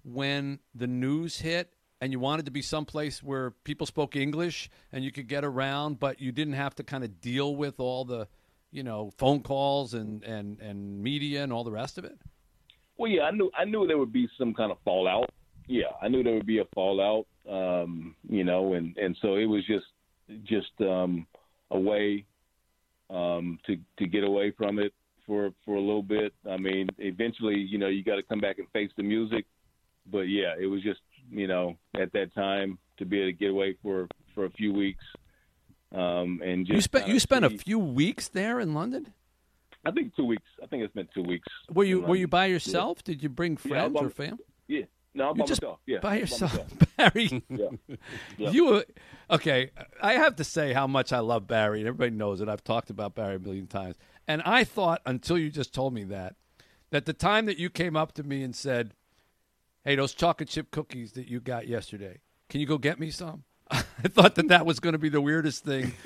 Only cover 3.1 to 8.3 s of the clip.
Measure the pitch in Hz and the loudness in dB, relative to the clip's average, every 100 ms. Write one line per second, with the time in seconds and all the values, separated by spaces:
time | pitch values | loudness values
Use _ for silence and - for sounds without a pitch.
3.1 | 131 139 135 127 - - 147 147 - 143 | -6 -6 -4 -4 -8 -10 -6 -4 -2 -2
4.1 | 143 139 151 175 147 - - _ 135 135 | 0 -2 0 -4 -6 -12 -18 _ -8 -8
5.1 | 135 117 143 143 127 135 139 151 139 139 | -8 -6 -4 -2 -2 -2 -2 -4 -2 -2
6.1 | 131 131 123 151 135 139 - 135 135 120 | -2 -4 -2 -2 -2 -4 -6 -8 -8 -8
7.1 | 87 120 123 143 143 147 135 127 127 127 | -8 -4 -2 0 -2 -4 -2 -2 -2 -4
8.1 | 120 107 | -6 -8